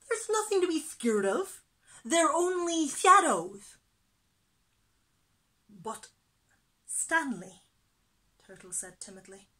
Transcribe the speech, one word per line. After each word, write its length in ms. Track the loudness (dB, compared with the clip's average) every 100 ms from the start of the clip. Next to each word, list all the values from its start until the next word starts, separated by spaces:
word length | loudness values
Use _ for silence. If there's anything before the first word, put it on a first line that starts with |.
| -4
There's 200 | -6 -2
nothing 320 | -2 0 0
to 60 | 2
be 120 | 0
scared 460 | -4 -4 0 0 0
of. 360 | -2 -4 -10 _ _ _ -18
They're 280 | 0 2 4
only 560 | 4 0 0 -2 0 -2
shadows. 920 | 2 6 6 6 0 -2 -12 -20 -20 _ _ _ _ _ _ _ _ _ _ _ _ _ _ _ _ _ _ _
But, 380 | -16 -12 -12 -16 _ _ _ _ _ _ _ _
Stanley, 760 | -6 0 0 0 -6 -10 -20 _ _ _ _ _ _ _ _ _
Turtle 260 | -20 -12
said 280 | -10 -10 -14
timidly 500 | -18 -18 -20 -20 -20